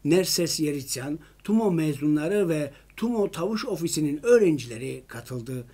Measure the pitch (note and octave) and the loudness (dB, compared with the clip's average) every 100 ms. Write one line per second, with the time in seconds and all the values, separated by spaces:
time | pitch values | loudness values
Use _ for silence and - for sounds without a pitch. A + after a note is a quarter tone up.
0 | C#3+ F3 F3+ - E3 - D3+ C#3+ C3 B2+ | 2 4 4 0 0 0 -2 -2 -6 -8
1 | C3+ D#3 - _ - A3 G#3+ E3+ D#3 C#3 | -6 -8 -12 _ 0 2 4 2 0 0
2 | D3+ D3+ D#3+ G#3 F3 D#3 D3 - _ - | 0 2 2 0 0 0 -4 -8 _ -6
3 | A3+ A#3 G3 - F#3 A3 C4+ E3 E3 D#3 | -2 0 -2 -2 -4 -2 -4 -4 -4 -2
4 | D3+ D3+ A#3 A#3+ F#3+ D3 A#2+ A#2 C3 C3 | -2 0 4 6 6 2 -2 -10 -10 -10
5 | - A#2 - B2+ A#2 B2+ A#2+ | -12 -14 -10 -10 -8 -10 -10